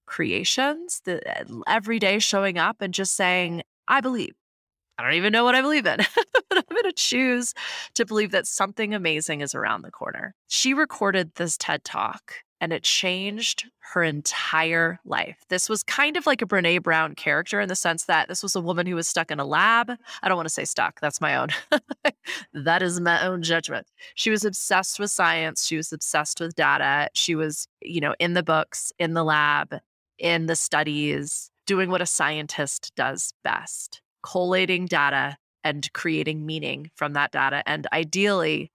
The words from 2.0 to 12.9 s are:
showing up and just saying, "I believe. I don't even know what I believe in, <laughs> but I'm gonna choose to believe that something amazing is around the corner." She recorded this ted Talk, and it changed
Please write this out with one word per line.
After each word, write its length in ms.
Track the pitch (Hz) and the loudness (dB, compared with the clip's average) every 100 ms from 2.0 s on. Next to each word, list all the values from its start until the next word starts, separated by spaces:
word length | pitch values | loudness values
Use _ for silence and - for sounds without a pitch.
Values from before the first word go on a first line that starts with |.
| 202 202 | 2 2
showing 360 | 208 202 196 175 | 2 2 0 2
up 240 | 170 220 | 0 0
and 140 | 196 | -6
just 220 | 180 190 - | -2 -2 2
saying, 460 | 190 180 180 170 - _ - | 2 2 0 -4 -8 _ 0
"I 120 | 269 | 2
believe. 340 | 254 247 - - _ _ _ _ _ - | 2 -2 -4 -10 _ _ _ _ _ -6
I 60 | |
don't 120 | 123 | 0
even 180 | 160 196 | 2 4
know 120 | 220 | 4
what 100 | 240 | 6
I 80 | 254 | 6
believe 240 | 269 302 202 | 4 2 2
in, 120 | - | 2
<laughs> 500 | 208 - 427 523 - | 2 2 2 2 2
but 100 | 381 | 0
I'm 180 | - 359 | 0 0
gonna 160 | 415 | 0
choose 640 | - - 247 262 247 240 - - - - | 0 0 2 2 2 0 -6 -10 -10 -8
to 120 | - 226 | -2 0
believe 240 | 214 214 | 2 2
that 160 | 190 - | 0 0
something 480 | - 196 202 214 | -2 -2 -2 -2
amazing 460 | 214 170 151 156 151 | 0 0 0 -2 -4
is 140 | 143 | -4
around 280 | 135 - 110 | -2 -2 -2
the 80 | - | -6
corner." 440 | - - - - - _ | -10 -10 -8 -10 -12 _
She 260 | - 262 | 0 0
recorded 600 | 269 311 - 202 190 170 | 2 0 0 0 2 -2
this 220 | - 170 - | -4 -4 -4
ted 260 | - 151 | -2 -4
Talk, 600 | - - 110 - - - - _ | -4 -4 -2 -4 -8 -18 -20 _
and 120 | 170 | -4
it 120 | 165 | -2
changed 840 | - | 0